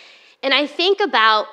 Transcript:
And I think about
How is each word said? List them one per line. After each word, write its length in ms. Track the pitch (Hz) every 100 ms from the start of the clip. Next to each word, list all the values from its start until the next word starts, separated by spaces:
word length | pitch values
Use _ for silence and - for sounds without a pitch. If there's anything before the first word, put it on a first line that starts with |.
| - - _ _
And 120 | 269
I 120 | 262 294
think 340 | - 359 392
about 460 | 294 233 220 214 208